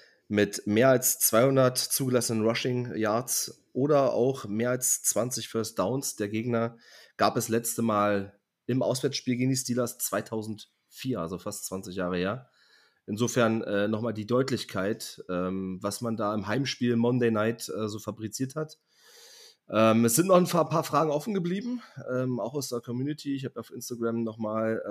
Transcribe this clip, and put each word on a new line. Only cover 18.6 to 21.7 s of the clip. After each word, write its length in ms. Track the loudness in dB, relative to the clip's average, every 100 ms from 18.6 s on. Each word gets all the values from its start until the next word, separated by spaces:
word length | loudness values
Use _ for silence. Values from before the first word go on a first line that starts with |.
| -10 -12 _ _ _ -20 -20 -20 -20 _ -4
Ähm, 340 | 4 6 6
es 120 | 6 4
sind 100 | 6
noch 100 | 6
ein 120 | 6
paar, 200 | 2 2
paar 160 | 0
Fragen 260 | 2 2 2
offen 220 | 0 -2
geblieben, 500 | -2 -2 -4 -4